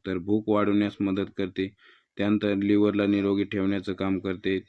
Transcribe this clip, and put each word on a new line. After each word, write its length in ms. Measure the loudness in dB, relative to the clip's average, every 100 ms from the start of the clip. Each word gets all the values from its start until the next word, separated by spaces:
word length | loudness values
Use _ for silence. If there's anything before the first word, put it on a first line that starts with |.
| -8
तर 120 | -6
भूक 300 | -2 -2 2
वाढवण्यास 480 | 2 2 2 0 -2
मदत 300 | -2 -2 -4 -4
करते, 360 | -6 -4 -6 -8 -20 _ _ -4
त्यानंतर 360 | 0 2 2
लिव्हरला 520 | 0 4 4 4 2 2
निरोगी 380 | 2 2 0
ठेवण्याचं 480 | -2 -2 0 -2 -4
काम 260 | -4 -2 -2
करते, 400 | -2 -4 -2 -2